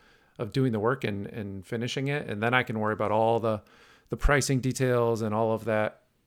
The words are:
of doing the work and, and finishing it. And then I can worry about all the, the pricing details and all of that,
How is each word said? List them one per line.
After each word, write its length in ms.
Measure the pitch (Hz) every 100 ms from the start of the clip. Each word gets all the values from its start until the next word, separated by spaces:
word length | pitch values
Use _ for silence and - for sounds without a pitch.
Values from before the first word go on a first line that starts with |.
| _ _ _ -
of 140 | 113
doing 200 | 135 131
the 80 | 110
work 220 | 110 135
and, 220 | 117 98 101
and 360 | 120 101 98 -
finishing 420 | 117 120 - 135
it. 200 | 143 127
And 140 | 107
then 100 | 113
I 100 | 127
can 140 | 117 110
worry 120 | 107
about 180 | 107 107
all 280 | 104 113 113
the, 220 | 110 107 - - - - -
the 60 | 113
pricing 420 | - 143 131 135
details 640 | 131 120 127 123 117 113
and 120 | 110
all 180 | 107 113
of 120 | 110
that, 380 | 104 107 107 - _ _